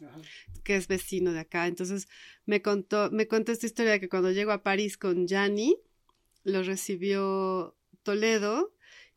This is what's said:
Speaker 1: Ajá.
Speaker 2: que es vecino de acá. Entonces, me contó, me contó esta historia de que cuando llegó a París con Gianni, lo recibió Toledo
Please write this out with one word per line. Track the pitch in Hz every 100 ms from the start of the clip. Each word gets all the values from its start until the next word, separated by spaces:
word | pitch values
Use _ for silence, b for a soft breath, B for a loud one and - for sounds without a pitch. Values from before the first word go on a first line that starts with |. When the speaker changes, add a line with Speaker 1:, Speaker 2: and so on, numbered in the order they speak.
Speaker 1:
Ajá. | 147 156 156 B B -
Speaker 2:
que | - 202
es | 175
vecino | 190 - 185 180
de | 165
acá. | 160 175 175
Entonces, | 175 185 196 - B B B -
me | 208
contó, | 208 202 185 208 202
me | 214 220
contó | 220 220
esta | 226 233
historia | - 226
de | 208
que | 185
cuando | 185 185
llegó | 190 214
a | 202
París | 196 196 208 -
con | 196 175 175
Gianni, | 196 202 208 247 392 _ _ _ _ _ _
lo | 190 190
recibió | 185 190 - 185 196 196 196 190 190 185 170 _ _ _
Toledo | - 208 220 220 208 240 403 _ B B B